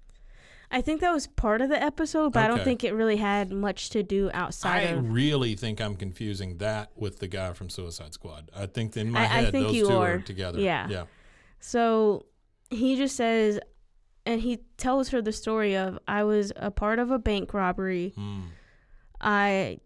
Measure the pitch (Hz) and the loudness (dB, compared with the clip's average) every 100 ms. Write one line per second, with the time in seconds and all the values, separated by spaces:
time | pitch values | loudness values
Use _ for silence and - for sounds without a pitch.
0 | - - - - - - - 254 277 311 | -20 -20 -20 -20 -20 -20 -4 -2 0 2
1 | 349 311 - - 220 220 269 294 294 302 | 2 2 -2 -2 2 2 2 2 0 0
2 | 311 320 302 233 220 226 269 247 240 220 | 0 2 2 4 2 2 0 0 0 2
3 | 220 208 202 202 190 196 202 185 - 214 | 2 2 2 0 -2 -2 -4 -4 -4 -4
4 | 190 196 190 175 175 - 185 180 175 160 | 0 0 0 -2 -6 -4 0 2 2 0
5 | 117 117 147 143 120 101 113 104 107 92 | 0 2 4 4 0 -2 -4 -4 -4 -4
6 | 98 90 107 98 92 87 107 107 104 - | -8 -6 -6 -4 -6 -4 -4 -4 -8 -6
7 | 104 - 92 95 92 87 90 - 87 - | -8 -6 -8 -4 -6 -6 -10 -10 -10 -12
8 | 78 - 87 78 78 98 98 120 110 113 | -14 -16 -16 -16 -16 -8 -6 -4 -4 -2
9 | 110 120 220 233 233 269 262 240 202 190 | -2 2 2 4 4 4 2 4 4 4
10 | 180 180 185 185 92 131 190 143 98 95 | 4 0 -4 -6 -4 0 0 0 -2 -6
11 | 82 _ - - - - - 240 233 220 | -8 _ -20 -20 -20 -20 -4 2 4 4
12 | 214 196 - _ _ _ - 226 262 262 | 4 2 -4 _ _ _ -10 0 2 2
13 | 269 - 226 226 214 208 - - _ _ | 0 0 2 4 2 0 -6 -20 _ _
14 | _ _ 233 226 240 226 - - 262 269 | _ _ -4 -2 0 -4 -8 -4 2 2
15 | 262 247 214 214 220 220 208 190 190 185 | 2 0 -2 -4 -2 0 2 2 -2 -4
16 | - 208 208 208 202 - 202 - 208 226 | -4 0 2 2 0 -4 -4 -2 0 0
17 | 247 262 220 202 - 202 180 180 190 180 | 2 0 0 -2 -2 0 0 0 -2 -2
18 | 190 135 101 101 87 82 - _ _ - | -4 -6 -8 -8 -10 -16 -20 _ _ -20
19 | - - 214 202 202 190 127 - | -20 -4 0 2 2 2 -2 -6